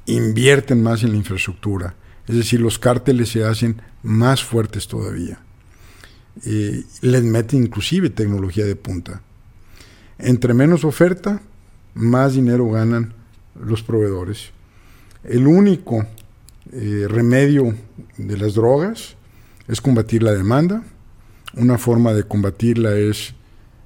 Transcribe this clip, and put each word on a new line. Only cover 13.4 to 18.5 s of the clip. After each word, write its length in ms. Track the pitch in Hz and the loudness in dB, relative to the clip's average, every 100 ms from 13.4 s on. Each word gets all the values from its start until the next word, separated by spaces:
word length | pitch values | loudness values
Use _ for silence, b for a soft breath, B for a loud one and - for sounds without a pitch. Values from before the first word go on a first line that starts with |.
| - - | -20 -12
los 220 | 104 110 | -6 -6
proveedores. 680 | - 110 104 95 92 104 - - b b b b b b | -2 -2 -2 -4 -8 -10 -14 -20 b b b b b b
El 220 | - 123 139 | -2 2 6
único, 600 | 180 202 165 - 113 107 - - - - - - | 6 6 2 -2 -4 -4 -10 -20 -20 -20 -20 -18
eh, 340 | 127 107 104 101 | -10 -6 -4 -2
remedio 680 | 113 117 127 143 143 123 110 - - - - | 0 2 4 4 2 0 -2 -12 -20 -20 -14
de 200 | 101 101 | -8 -4
las 180 | 107 | -2